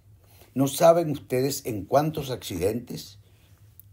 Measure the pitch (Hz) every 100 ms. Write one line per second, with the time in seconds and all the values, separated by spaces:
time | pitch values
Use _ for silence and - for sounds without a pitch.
0 | - - _ - - 127 139 135 170 170
1 | 156 135 - 127 139 139 - 107 95 131
2 | 156 156 131 110 - 90 92 117 - 80
3 | - - - - - - - - -